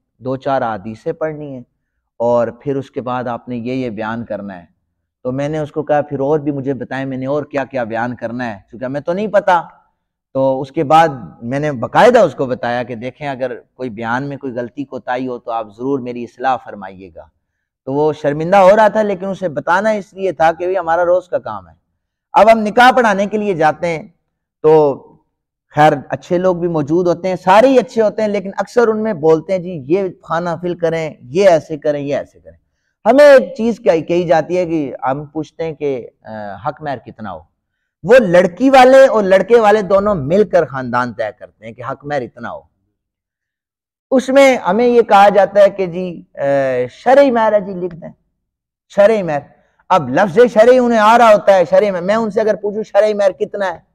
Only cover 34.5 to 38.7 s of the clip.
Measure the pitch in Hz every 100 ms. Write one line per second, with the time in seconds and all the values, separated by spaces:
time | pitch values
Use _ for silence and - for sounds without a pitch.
34.5 | 180 175 165 135 - 123 139 151 156 151
35.5 | - 165 147 147 127 - _ - 110 101
36.5 | 95 131 147 151 135 - - 107 82 -
37.5 | _ _ _ _ _ 165 254 202 170 190
38.5 | - 262